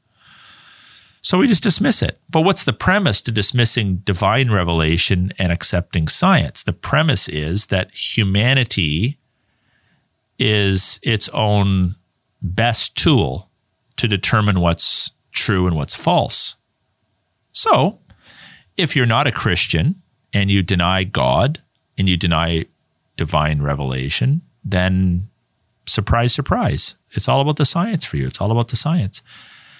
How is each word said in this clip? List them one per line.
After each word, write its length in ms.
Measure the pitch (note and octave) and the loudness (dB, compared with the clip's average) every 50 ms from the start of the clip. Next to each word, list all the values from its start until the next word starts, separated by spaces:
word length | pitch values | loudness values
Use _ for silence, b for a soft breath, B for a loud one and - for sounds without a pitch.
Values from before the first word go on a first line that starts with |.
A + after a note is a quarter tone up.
| _ _ B B B B B B B B B B B B B B B B B B B B B B | _ _ B B B B B B B B B B B B B B B B B B B B B B
So 160 | B - - F#3 | B 0 2 4
we 100 | G3 A#3+ | 4 4
just 160 | A3 - - | 4 2 2
dismiss 380 | G#3+ - - G3+ C#4 - - | 2 0 2 2 2 2 2
it. 180 | - - - _ _ - | 0 -2 -4 _ _ -2
But 120 | - D#3+ | 0 2
what's 220 | D#3+ F#3+ F#3+ - - | 2 2 2 0 0
the 100 | - A2 | -2 -2
premise 480 | - - F3+ F#3 G#3 G3+ D#3 A2 - | -2 0 0 2 2 2 2 0 0
to 100 | - B2 | 0 -2
dismissing 680 | A2 G#2+ G2 - - B2 A#2+ A2+ - A#2+ G#2+ G2 F#2 F2+ | -2 0 0 0 2 2 2 2 2 2 0 0 -2 -2
divine 540 | - - F#2 E2 G2+ F#2+ A2 C3 C3+ A#2+ | -2 -2 -2 0 0 2 2 2 2 2
revelation 800 | G#2+ G2 F2 E2+ E2+ E2 D#2+ D#2 E2 E2+ - - G2 F2+ F2+ F#2+ - - | 2 2 2 2 2 2 2 2 2 2 2 2 0 0 0 -2 -2 -2
and 120 | F#2+ E2+ | -2 0
accepting 560 | F2 E2+ - - - F2 E2 - - F2 D#2 - | 0 0 0 0 0 -2 -2 -2 -2 -2 0 0
science? 540 | - - - F#3 F#3+ C3 E2 C#2 - - - | 0 2 2 2 2 2 2 -2 -4 -6 -6
The 100 | - - | -6 -6
premise 560 | - - - - C#3+ D#3+ D#3+ B2+ - - - | -6 -6 -4 -2 0 0 2 0 0 0 -2
is 380 | - D2+ D2+ D#2 F2 G#2 - - | -2 -4 -4 -2 -2 -2 -2 0
that 240 | G#2 F#2 - - | -2 -2 -2 -4
humanity 1300 | - - - - - - G#2+ F#2+ G2 G2+ A2 B2 C3+ C3+ B2 - - - F2 D2 D2+ D#2+ G#2 C3 D3 - _ _ _ _ _ _ _ _ _ _ _ _ _ _ _ _ _ _ _ _ _ _ _ - | -8 -8 -6 -4 -2 -2 0 0 0 2 2 2 2 2 0 0 0 0 0 0 0 0 -2 -4 -4 -8 _ _ _ _ _ _ _ _ _ _ _ _ _ _ _ _ _ _ _ _ _ _ _ -4
is 640 | A#2+ A2 G#2+ G#2 G2+ G2 F#2+ F#2 - - - - - | -2 0 2 2 2 2 2 2 2 0 0 -2 -2
its 240 | - A2+ G#2+ - - | -2 -2 -2 -2 -2
own 680 | - - A2 G#2 G#2 G2+ G2 G2 F#2+ F#2+ F#2 F2+ F#2+ - _ _ _ _ _ _ _ _ | -2 -2 0 0 2 2 2 2 2 0 0 0 -2 -6 _ _ _ _ _ _ _ _
best 540 | - F2 F#2 A2 A2+ A#2+ A2+ - - - - | -10 -6 -2 0 0 0 0 0 -2 -2 -2
tool 540 | - - E3 D3+ A#2 D#2+ C2 C2 F#2+ - _ _ _ _ _ _ _ _ _ _ - | -2 2 2 4 2 2 0 -4 -8 -10 _ _ _ _ _ _ _ _ _ _ -4
to 100 | - A2 | -4 -2
determine 540 | G#2 F#2 - - - A2 G#2+ G#2 G2 F#2 | -2 -2 -2 0 0 0 2 2 2 2
what's 500 | F2 E2+ E2 - - - - - - - - _ _ _ | 2 2 2 2 0 0 2 0 0 -2 -4 _ _ _
true 360 | - - - - G2+ F#2 F#2 F2+ | -4 -2 0 0 2 2 2 0
and 80 | E2+ | 0
what's 200 | D#2 D2 - - | 0 -2 -4 -4
false. 600 | - - E3 F3+ D#3 G2 - - - - - - - _ _ _ _ _ _ _ _ _ _ _ _ _ _ _ _ _ _ | -4 -2 0 0 0 0 0 0 0 0 -2 -4 -6 _ _ _ _ _ _ _ _ _ _ _ _ _ _ _ _ _ _
So 480 | - - - A4 F4+ D3+ C#3 F#3+ - - _ _ B B B B B B B B B B B B B - | -2 -2 0 2 2 2 2 0 -2 -6 _ _ B B B B B B B B B B B B B -4
if 180 | F3+ C#3+ - | -2 0 0
you're 100 | C3+ B2 | 0 2
not 220 | A2+ A2+ B2+ D3 C#3 | 2 2 2 0 0
a 60 | - | -2
Christian 680 | - - G#2 F2 - - - - D#2+ F2 D3 F#3+ - _ _ _ _ _ _ | -2 -2 -2 0 0 0 0 0 0 0 0 -2 -4 _ _ _ _ _ _
and 180 | - G2+ G2 G2 | -2 -2 0 2
you 140 | G2 G2 - | 2 2 2
deny 400 | - F#2+ F2+ F2 F2+ F#2 F#2+ F#2+ | 0 0 0 0 0 0 -2 -2
God 560 | F#2+ - - C2 B1+ C2 D2+ G#2+ C#3 D#3+ - _ _ _ _ _ _ _ - | -2 -2 -2 0 0 2 2 0 0 -2 -4 _ _ _ _ _ _ _ -2
and 100 | F#2+ F#2+ | 0 0
you 80 | F2+ | 0
deny 500 | E2 F2+ F2 E2 D#2+ E2 E2 E2+ E2 - - _ _ _ _ _ _ _ _ _ - | 0 0 0 0 0 0 0 -2 -2 -4 -6 _ _ _ _ _ _ _ _ _ -6
divine 440 | D#2+ C#2+ - D2+ D2+ D2+ D#2 C#2+ | -4 -2 0 0 0 0 0 0
revelation, 800 | C#2+ C#2+ C#2+ C#2+ C#2 C2 B1+ C2 C2 C#2+ - - A#2+ C3 C#3+ E3+ - _ _ _ - | -2 -2 -2 -4 -4 -4 -6 -6 -6 -4 -4 -2 0 0 0 -2 -4 _ _ _ -8
then 640 | G2 F#2+ F2+ F#2 F#2 F#2 F#2 F#2+ F#2 F2 F2+ G2+ - _ _ _ _ _ _ _ _ _ _ _ | -4 -2 0 0 0 2 2 0 0 0 -2 -4 -8 _ _ _ _ _ _ _ _ _ _ _
surprise, 460 | - - - G#2 - - A#2 A#2+ A#2+ | -4 -2 -2 0 0 0 2 2 2
surprise, 640 | - - C3+ - F#3 B3 A3 - C#2 - - - - _ _ _ | 0 0 -2 -2 -2 0 0 0 0 0 -2 -2 -4 _ _ _
it's 160 | - - - - | -6 -4 -2 0
all 140 | B2+ C3+ | 0 0
about 160 | C#3 D3 D3 - | 0 0 0 0
the 80 | D3 | 0
science 400 | - - E3 F3+ A#3 G#3+ D#3+ - | 0 0 0 -2 -2 -2 -4 -4
for 100 | - - | -4 -6
you. 100 | C#2+ C2+ | -4 -4
It's 140 | - - - | -4 -4 -2
all 120 | F2+ G#2 | -2 0
about 180 | A2+ A#2+ A#2+ - | 0 0 0 0
the 80 | - - | -2 -2
science. 440 | - D#3 E3 F3+ G#2+ G2 - - - B B B B B B B B B B B | 0 0 0 0 0 -2 -4 -6 -8 B B B B B B B B B B B